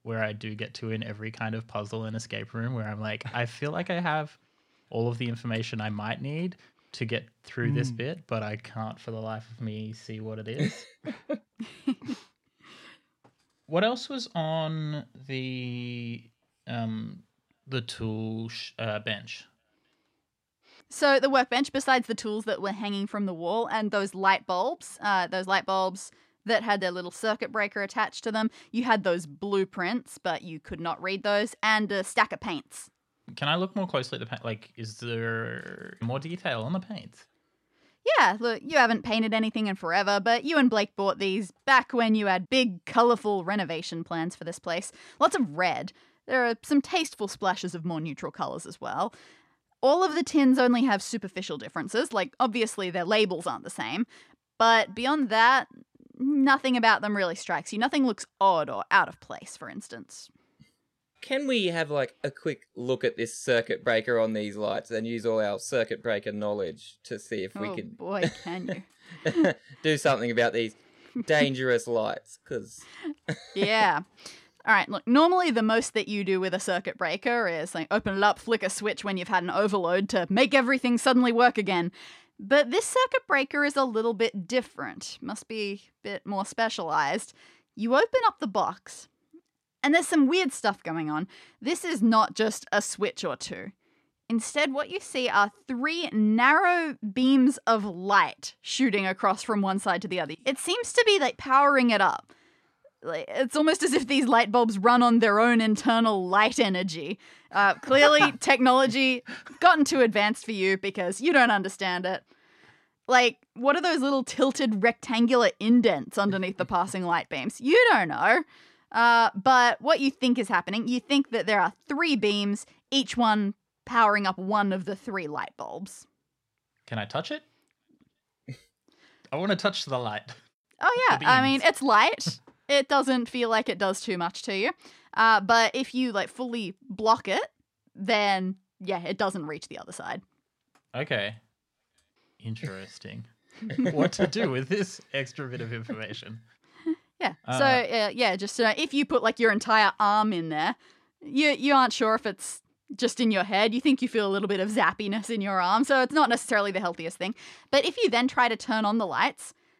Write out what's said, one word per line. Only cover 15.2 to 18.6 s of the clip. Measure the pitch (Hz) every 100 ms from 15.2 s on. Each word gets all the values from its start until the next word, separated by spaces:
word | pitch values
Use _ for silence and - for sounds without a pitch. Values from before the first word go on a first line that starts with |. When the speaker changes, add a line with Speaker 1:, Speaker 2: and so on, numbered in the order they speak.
| 135
Speaker 1:
the, | 131 131 127 123 123 123 120 117 117 117 _ _ _ -
um, | 117 113 110 110 95 _ _ _ _ -
the | 131
tool | 117 - 113 110 110 110 113
sh-, | 117